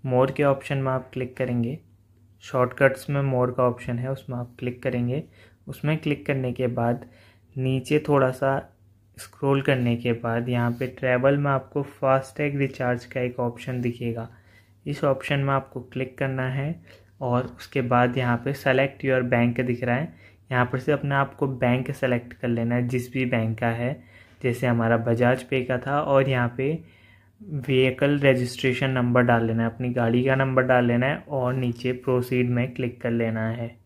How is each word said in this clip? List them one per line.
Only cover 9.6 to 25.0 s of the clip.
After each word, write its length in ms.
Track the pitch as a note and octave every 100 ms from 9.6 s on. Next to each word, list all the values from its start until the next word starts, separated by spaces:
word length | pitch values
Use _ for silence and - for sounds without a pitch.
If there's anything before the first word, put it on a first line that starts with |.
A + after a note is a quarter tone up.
करने 340 | C3+ C3+ A#2+ A#2
के 160 | A#2+
बाद 360 | A#2 A#2+ A#2 B2
यहाँ 220 | A#2+ A#2+
पे 140 | A#2+ B2+
ट्रैवल 480 | B2+ C3 B2 C3+ C#3+
में 140 | C#3+
आपको 320 | C3+ - D3
फास्टैग 760 | C#3+ - C3+ C3+ C3 - D3 C#3
रिचार्ज 460 | C#3 - B2+ A#2+
का 160 | - C3
एक 200 | B2 A#2+
ऑप्शन 400 | A#2+ A#2+ - B2+
दिखेगा, 480 | B2 A#2+ A#2+ A2+ A2+ - _ - _ _ -
इस 160 | C#3+
ऑप्शन 360 | D3 C3+ - C#3+
में 120 | C#3
आपको 260 | C3+ C3+ C3
क्लिक 340 | - C3 B2+ -
करना 300 | C#3 C3 C3
है 260 | C3+ C#3+ E3 - - _ _
और 260 | B2+ A#2+ B2+ -
उसके 220 | - C#3
बाद 340 | B2 B2 B2 B2
यहाँ 180 | B2 A#2+
पे 80 | -
select 500 | C#3 - C3+ C#3 -
your 160 | C3+ B2+ B2
bank 300 | A#2+ A#2+ A#2+ B2+
दिख 180 | A#2+
रहा 120 | B2 B2
है, 160 | D#3+ - - _ _
यहाँ 120 | B2+ B2
पर 120 | C3
से 140 | C#3
अपने 220 | C#3+ C#3+
आप 200 | C#3 C#3
को 120 | - C#3
बैंक 420 | B2+ B2 B2 B2+
सेलेक्ट 420 | C#3 B2+ B2 A#2+
कर 160 | - B2
लेना 260 | A#2 A#2
है 140 | A#2+ B2
जिस 240 | B2+ B2
भी 120 | C3 B2+
बैंक 320 | B2 A2+ A2
का 100 | A#2+
है। 240 | A#2 A#2+ D3+ - - - _
जैसे 240 | C3 A#2 B2+
हमारा 300 | A#2 A2+
बजाज 460 | A#2